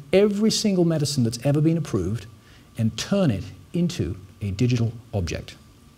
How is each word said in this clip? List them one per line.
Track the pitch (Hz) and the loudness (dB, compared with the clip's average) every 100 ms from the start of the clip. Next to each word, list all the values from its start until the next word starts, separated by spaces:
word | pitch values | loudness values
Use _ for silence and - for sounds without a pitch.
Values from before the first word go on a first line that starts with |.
| - | 0
every | 185 214 202 220 | 4 4 4 0
single | 208 214 185 170 | 2 0 2 2
medicine | 160 143 - 117 | 2 0 0 0
that's | 113 143 | 0 0
ever | 143 | 2
been | 151 165 | 4 2
approved | - 104 87 113 - - - - - - | 0 -2 -2 -4 -8 -20 -20 -20 -20 -2
and | 110 - | -2 -2
turn | - 202 180 | -2 2 2
it | 98 - - - | 0 -4 -16 -8
into | 170 175 - 87 - - - | -2 -2 -2 -4 -4 -12 -10
a | 101 | -8
digital | 92 123 123 113 - - | 0 0 2 0 -4 -6
object. | 104 85 - - - - - - | -4 -4 -6 -10 -20 -20 -20 -20